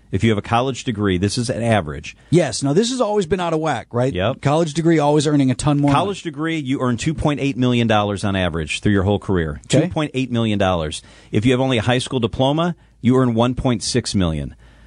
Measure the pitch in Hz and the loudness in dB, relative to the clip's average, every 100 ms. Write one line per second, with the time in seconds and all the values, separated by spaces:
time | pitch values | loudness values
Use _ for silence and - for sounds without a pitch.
0 | _ 98 113 104 - 117 135 123 - 104 | _ 0 2 0 0 0 0 -4 -6 -2
1 | 101 90 101 123 113 110 117 107 76 71 | 0 2 0 -2 -4 -2 0 0 0 -8
2 | - - - 165 143 - 139 151 233 254 | -12 -18 0 2 2 -2 0 0 0 0
3 | 214 208 165 185 170 160 156 120 - 117 | -2 0 -2 -2 -2 -2 -2 -4 -4 -2
4 | 131 90 101 131 139 156 165 147 165 160 | -2 0 -2 -2 0 0 0 0 2 4
5 | 147 151 147 147 131 123 151 143 143 143 | 4 2 4 2 2 2 0 2 4 2
6 | 190 190 170 139 160 160 131 139 127 117 | 0 -4 -8 -6 -4 -4 -2 -2 0 0
7 | 160 160 156 143 139 123 127 120 113 107 | -2 0 0 0 -2 0 2 2 4 2
8 | 104 101 104 98 90 80 78 - 107 98 | 2 -2 -2 0 0 -2 -6 -4 0 2
9 | 95 101 - 90 78 73 - 147 180 165 | 2 0 0 0 0 -6 -2 0 0 -2
10 | 151 131 131 117 113 101 95 87 78 - | -4 -4 -4 -2 -2 0 0 0 -2 -8
11 | - - - 107 110 127 131 123 113 123 | -14 -20 -4 0 2 2 2 0 0 0
12 | - 131 113 - 135 151 175 160 _ _ | 0 -2 -4 0 0 2 -2 -4 _ _
13 | 117 127 123 113 120 123 131 117 - 123 | 2 4 4 2 0 0 -2 -2 -2 -2
14 | - 101 87 78 67 - - - | -2 0 0 -2 -6 -12 -20 -20